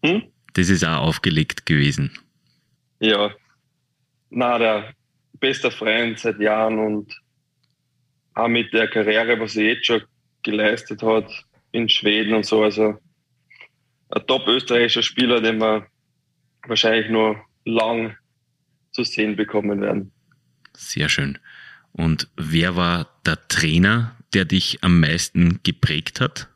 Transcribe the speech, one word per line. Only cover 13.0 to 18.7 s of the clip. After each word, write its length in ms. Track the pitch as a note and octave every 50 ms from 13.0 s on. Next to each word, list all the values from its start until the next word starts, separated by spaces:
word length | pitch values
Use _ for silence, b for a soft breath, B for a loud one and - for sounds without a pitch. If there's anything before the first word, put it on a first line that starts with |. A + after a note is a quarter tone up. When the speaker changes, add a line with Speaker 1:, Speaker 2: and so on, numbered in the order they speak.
| _ _ _ _ _ _ _ _ _ _ B B B B B _ _ _ _ _ _ _
Speaker 1:
ein 180 | - G#2+ - -
top 200 | C3 B2+ - -
österreichischer 560 | A#2+ C3 B2+ - B2 A#2+ A#2+ A#2 - A#2+ A2+
Spieler, 380 | - - - B2+ A#2+ B2 A#2
den 180 | A2 A2+ A2+ A2
wir 280 | A2 A2 A2 G#2+ G2+ _ _ _ _ _ _ _ _ _ _ _ _ _ _ _ - -
wahrscheinlich 420 | A#2 G#2 G2+ A2+ A2 A2+ G#2+ G#2+
nur 300 | A2+ A2 A2 A2 G#2+ G#2+ - _ _ _ _
lang 500 | - A2+ A#2 A2 A2+ A#2 A#2 A2+ A2 G#2+ - _ _ _ _ _ _ _ _ _ _